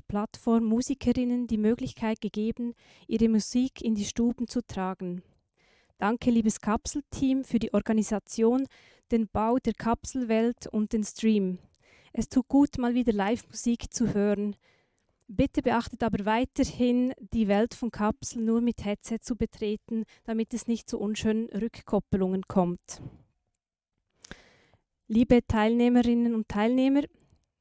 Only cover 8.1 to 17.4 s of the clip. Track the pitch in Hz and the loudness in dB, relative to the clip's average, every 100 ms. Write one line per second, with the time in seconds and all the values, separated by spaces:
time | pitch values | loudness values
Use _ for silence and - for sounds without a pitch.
8.1 | 202 - - 226 254 269 - _ _ _ | -4 -4 0 2 2 -2 -10 _ _ _
9.1 | 233 214 208 220 254 - - 226 233 - | -2 0 -2 0 0 0 -2 -2 -2 -4
10.1 | 262 233 220 233 240 - 214 214 220 202 | -6 0 2 2 -2 -4 -2 -2 -2 -4
11.1 | - 220 208 190 180 - _ _ _ _ | 0 2 2 2 -4 -12 _ _ _ _
12.1 | - - 269 - 277 285 - 240 247 240 | -8 -2 -2 2 4 4 2 0 0 0
13.1 | 208 196 233 - - 240 233 - - 214 | 0 0 -2 -6 -6 -2 -2 -6 -2 0
14.1 | 208 202 202 208 202 _ _ _ _ _ | 2 0 0 -2 -8 _ _ _ _ _
15.1 | _ - 196 277 - 254 226 - - 226 | _ -6 -2 0 0 0 0 -2 -4 -2
16.1 | 202 202 226 262 - 262 - 247 247 247 | 0 0 0 0 0 -2 0 2 2 0
17.1 | - 202 233 | -4 -4 0